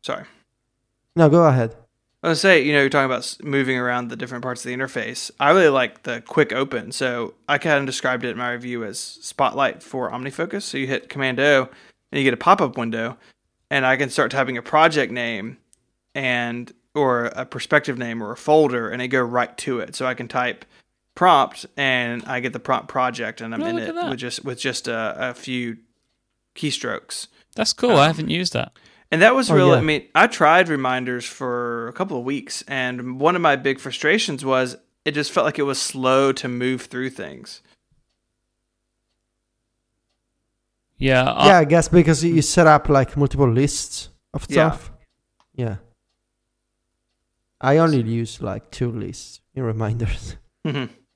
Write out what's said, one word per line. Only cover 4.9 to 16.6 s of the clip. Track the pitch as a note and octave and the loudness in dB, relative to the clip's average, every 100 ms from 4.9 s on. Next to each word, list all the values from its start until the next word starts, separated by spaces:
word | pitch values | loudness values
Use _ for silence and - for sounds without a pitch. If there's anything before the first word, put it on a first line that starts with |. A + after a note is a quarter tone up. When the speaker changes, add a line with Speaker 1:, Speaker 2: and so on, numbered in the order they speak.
| B2 A2+ B2+ - _ | -6 -8 -10 -14 _
Speaker 1:
I | C#3+ | 4
really | F#3 E3 | 6 6
like | C3+ A#2+ - | 4 0 -4
the | - A#2 | -10 -10
quick | - - D3 | -2 0 0
open. | A#2 C3+ A#2+ A2 | 0 -4 -6 -8
So | - C3 A#2+ A2+ _ - | -6 -4 -4 -8 _ -2
I | C#3+ | -2
kinda | E3+ D3 C3+ | 2 0 0
described | B2 C3 B2+ A#2+ | -4 -4 -2 -4
it | |
in | G#2+ | -6
my | B2 | -6
review | A#2+ B2 B2 | -6 -8 -8
as | G#2+ - | -8 -10
Spotlight | - - - - C3+ C3+ C3 - | -14 -16 -16 -2 -2 2 -2 -2
for | - C3 A2+ | -10 -6 -6
OmniFocus. | A#2+ C3+ C3+ F3 C3 | -6 -10 -8 -6 -6
So | - C#3 | -8 -8
you | C3 | -4
hit | C3+ - | -6 -8
Command | C#3 C3 B2+ | -6 -4 2
O, | C#3+ C3+ B2+ - _ _ _ | 4 4 2 -10 _ _ _
and | C#3+ | 0
you | |
get | C3+ | 0
a | A#2+ | 2
pop-up | - G3+ D3 A2 | 4 4 2 -2
window, | A#2 A2+ A#2 A#2+ _ _ _ _ _ | -6 -6 -8 -10 _ _ _ _ _
and | C#3+ C3 | 0 2
I | C3 | 2
can | C#3 | 0
start | - - | 0 -2
typing | C#3 C3 B2 | 0 -2 -4
a | |
project | - D3+ E3 D#3 B2 | 0 4 4 4 -2
name | A#2+ A#2 A2 A2 C3 _ _ _ _ _ C#3 | -4 -6 -6 -10 -14 _ _ _ _ _ -6
and, | C3 B2 A#2+ A#2+ | -2 -2 -4 -8